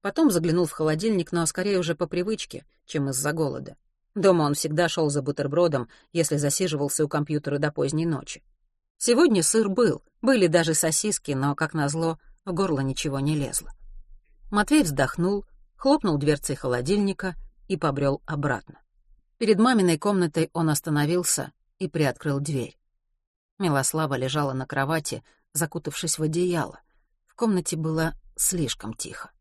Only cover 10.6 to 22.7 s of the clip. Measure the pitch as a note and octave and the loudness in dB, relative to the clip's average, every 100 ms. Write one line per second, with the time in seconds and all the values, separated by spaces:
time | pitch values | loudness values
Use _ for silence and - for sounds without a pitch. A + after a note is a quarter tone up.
10.6 | E3 D#3 E3 D3+ G#3+ - - C3+ C#3 C#3+ | 2 0 0 0 -2 -4 -4 -2 0 0
11.6 | D#3+ E3 C#3+ D#3+ E3 D#3+ - - G3 F3 | -2 -2 -2 0 -2 -4 -12 -18 -8 -2
12.6 | F#3+ C#3+ C3+ C3 D#3 C#3 C#3 D3+ C#3 - | 0 0 -2 -2 -4 -2 0 -2 -2 -6
13.6 | - - - - - - _ _ - G3+ | -8 -18 -18 -18 -20 -20 _ _ -4 -2
14.6 | G#3 D4+ F#3+ C#3 C3 - F3 G3+ - - | 4 4 4 0 0 0 0 -2 -6 -20
15.6 | _ _ C4+ D4 G#3 D3 D3 C#3+ - C#3 | _ _ 2 2 2 0 2 0 -2 -4
16.6 | C3+ B2 B2+ G3+ G3 F#3 F#3+ E3+ - _ | -2 -2 2 2 0 -2 -6 -8 -16 _
17.6 | - F3+ D#3+ C#3 C#3 C#3 - D3 C#3+ A#2+ | -8 -2 -2 0 0 -2 -6 -4 -2 -2
18.6 | - - _ _ _ - _ _ A3 G3 | -6 -20 _ _ _ -20 _ _ 2 4
19.6 | A#3 A#3 F3+ D#3+ G3+ G3 E3+ E3 E3 - | 6 4 4 2 0 0 0 0 -2 0
20.6 | D#3+ D3+ - D3 D3 F3+ F3 - - _ | 0 0 0 0 0 0 0 -2 -4 _
21.6 | _ _ F#3+ D#3+ C#3+ - D#3 C#3 C#3+ C#3 | _ _ -6 0 -2 0 -4 -2 -2 -4
22.6 | A2 | -6